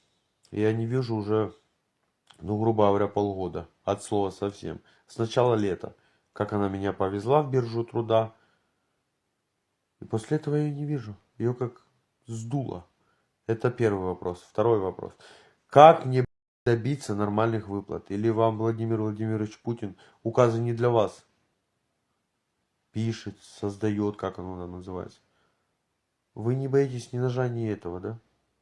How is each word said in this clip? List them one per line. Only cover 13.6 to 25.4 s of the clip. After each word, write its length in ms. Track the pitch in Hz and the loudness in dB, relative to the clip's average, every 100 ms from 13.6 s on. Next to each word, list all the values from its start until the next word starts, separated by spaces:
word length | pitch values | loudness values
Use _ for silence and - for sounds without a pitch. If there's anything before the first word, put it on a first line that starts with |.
| 123 | -2
первый 340 | 120 113 98 | 0 0 0
вопрос. 420 | 92 87 90 87 - | -2 -4 -6 -8 -6
Второй 280 | - 110 110 | 0 2 2
вопрос. 340 | 95 - - - - - - _ _ | 0 -6 -10 -14 -20 -20 -20 _ _
Как 400 | 135 156 165 131 | 10 12 10 4
мне, 160 | 127 | 0
б-, 40 | 120 _ _ _ - | -2 _ _ _ 0
добиться 480 | 117 113 139 - | 0 0 -4 -4
нормальных 540 | 104 104 104 113 113 98 | -2 0 2 2 0 -4
выплат? 420 | 101 95 82 - | -8 -6 -10 -6
Или 200 | 101 113 | -2 0
вам, 280 | 110 113 107 | 2 2 2
Владимир 420 | 113 113 113 110 | -2 -2 -2 -2
Владимирович 580 | 107 104 110 110 107 - | -2 -4 -4 -2 -4 -6
Путин, 320 | - 117 101 90 - _ | -8 -6 -8 -12 -20 _
указы 360 | 117 120 120 113 | 0 4 4 4
не 140 | 120 | -2
для 160 | 117 120 | 0 2
вас? 380 | 117 98 - _ _ _ _ _ _ _ _ _ _ _ _ _ _ _ _ _ | 2 2 -2 _ _ _ _ _ _ _ _ _ _ _ _ _ _ _ _ _
пишет, 420 | 110 113 110 - - | -6 -4 -4 -10 -16
создаёт, 760 | - - 101 101 107 104 104 104 | -18 -10 -8 -4 -2 0 -2 -4
как 220 | 98 95 | -6 -8
оно 200 | 90 92 | -10 -10
там 120 | 87 | -12
называется. 480 | 90 92 92 92 - _ _ | -12 -12 -10 -12 -16 _ _